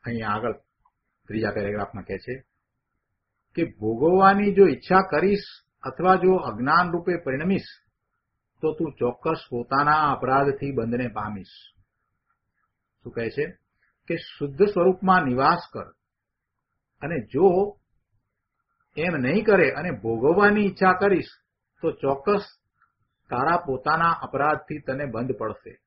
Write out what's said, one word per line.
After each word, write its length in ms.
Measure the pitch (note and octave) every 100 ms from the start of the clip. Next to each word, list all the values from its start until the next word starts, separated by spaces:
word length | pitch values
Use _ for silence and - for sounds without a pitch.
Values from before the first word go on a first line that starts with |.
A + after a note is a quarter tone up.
અહીંયા 320 | - A#2 A2 G#2+
આગળ 200 | A#2 G#2+ _ _ _ _ _ _ _
ત્રીજા 260 | G#2+ G#2+ G#2
પેરેગ્રાફમાં 500 | G2+ G#2 G2+ G2+ F#2
કહે 120 | G2
છે 180 | - C3 _ _ _ _ _ _ _ _ _ _ _ -
કે 80 | E3 -
ભોગવવાની 800 | G#2+ A2+ D#3 F#3 F#3+ G3+ G#3 F#3+
જો 100 | F#3+
ઈચ્છા 380 | C3 - F#3 F#3+
કરીશ 380 | F#3+ F#3+ G3+ - - _ _
અથવા 340 | C3+ - F3 F#3
જો 160 | F#3 F#3
અજ્ઞાન 480 | C#3 G#2+ B2+ E3 F3
રૂપે 220 | E3+ E3 E3+
પરિણમીશ 540 | - C3+ E3 F#3+ - - _ _ _ _ _ _ _ _
તો 40 | D#3
તું 180 | D3+ D#3+ -
ચોક્કસ 440 | B2 B2 D#3+ D#3+ -
પોતાના 540 | B2 A#2+ C3+ C#3+ D3+ D3
અપરાધથી 640 | C3 B2+ C#3 C#3 C#3 C#3 C3
બંધને 300 | A2+ A#2+ B2
પામીશ. 460 | G#2+ G#2+ G#2 - - - _ _ _ _ _ _ _ _ _ _ _ _ _ A#2+
શું 60 |
કહે 160 | A#2 A2+
છે? 160 | - D#3 - _ _ _ _ _
કે 60 | E3+ -
શુદ્ધ 380 | - C#3+ C#3 G3+
સ્વરૂપમાં 560 | G3 F3+ F#3 F#3 F#3 C#3+
નિવાસ 380 | B2 C#3 E3+ -
કર, 160 | A#2 F2+ _ _ _ _ _ _ _ _ _ _ _
અને 160 | C#3+ E3 G#2+
જો 200 | C3 F#3+ F3+ G#3 - _ _ _ _ _ _ _ _ _ _ _ -
એમ 160 | E3+ D#3+
નહીં 240 | B2 F3+ A3
કરે 220 | G3 D3 C3
અને 160 | E3+ A2+
ભોગવવાની 680 | A2+ A2+ C3+ F3 G3+ G#3 G3+
ઈચ્છા 280 | F#3 F#3+ F3+
કરીશ 300 | G3+ F3+ - _ _ _ _ _
તો 40 | E3 D3+
ચોક્કસ 440 | C#3 C#3 - G3+ - _ _ _ _ _ _ _ _
તારા 340 | B2 C#3 F3 -
પોતાના 540 | B2+ - D#3+ E3+ D#3+
અપરાધથી 640 | C3 C3 D3 D3 - D3+ -
તને 200 | C3+ C#3+
બંધ 300 | A2 B2 A2+
પડશે 360 | A2 G2+ - -